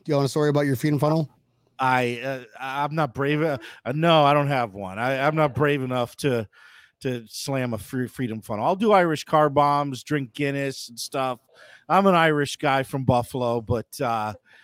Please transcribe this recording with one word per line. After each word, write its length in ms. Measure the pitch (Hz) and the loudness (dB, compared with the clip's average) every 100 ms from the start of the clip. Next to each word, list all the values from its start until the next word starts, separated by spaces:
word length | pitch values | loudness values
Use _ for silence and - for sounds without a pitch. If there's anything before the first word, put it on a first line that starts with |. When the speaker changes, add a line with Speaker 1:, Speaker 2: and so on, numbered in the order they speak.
| - | -2
Speaker 1:
you 80 | |
want 120 | 143 139 | 0 0
a 20 | |
story 200 | 156 151 | 0 2
about 120 | 147 | 2
your 140 | 143 127 | 0 0
Freedom 220 | 151 147 | 0 0
Funnel? 300 | 151 160 147 _ _ _ _ - | 2 0 -2 _ _ _ _ -4
Speaker 2:
I, 420 | 131 127 123 120 | 0 2 0 -4
uh, 240 | 131 131 117 - | -6 -8 -12 -14
I'm 340 | 135 139 147 | -8 -4 -4
not 200 | 160 143 | -2 -2
brave, 280 | 117 139 151 | -2 0 0
uh, 160 | 160 135 - - | 0 -4 -10 -12
uh, 80 | 113 | -6
no, 300 | 147 165 160 | 0 4 6
I 80 | 143 | 6
don't 140 | 147 143 | 4 2
have 260 | 135 117 | 0 -2
one. 240 | 95 95 98 | -6 -10 -4
I, 280 | 123 135 143 | -2 0 0
I'm 80 | |
not 200 | 156 151 123 | 2 0 2
brave 260 | 147 143 | 0 0
enough 320 | 131 127 120 - | -2 -4 -4 -4
to, 280 | 143 120 107 _ - - _ _ | -2 -2 -4 _ -20 -20 _ _
to 240 | 135 120 110 | -6 -6 -10
slam 460 | - - 135 127 | -12 -6 -4 -4
a 40 | 110 | -6
free 280 | - 131 120 | -6 -6 -6
Freedom 340 | - 123 110 | -6 -6 -6
Funnel. 240 | - 107 | -8 -4
I'll 120 | 135 185 | -2 0
do 160 | 220 | 4
Irish 320 | 196 175 151 | 4 4 -2
car 260 | - 156 151 | 0 2 4
bombs, 540 | 139 143 143 143 127 | 4 2 2 -2 -6
drink 300 | - 147 127 | -6 -6 -6
Guinness 540 | - 143 139 139 131 - | -6 -4 -2 -6 -8 -14
and 100 | 117 | -14
stuff. 420 | - 139 131 123 _ _ - - - | -8 -4 -4 -6 _ _ -20 -14 0
I'm 180 | 175 196 | 4 4
an 80 | |
Irish 420 | 175 165 147 143 - | 4 4 2 -2 -2
guy 260 | 147 135 | 0 0
from 200 | - 139 | -2 0
Buffalo, 560 | 131 123 117 131 123 120 | 4 4 0 -4 -2 -2
but, 400 | 107 120 - - | -2 -4 -4 -6
uh, 340 | 127 113 107 104 _ - | -2 -2 -4 -8 _ -20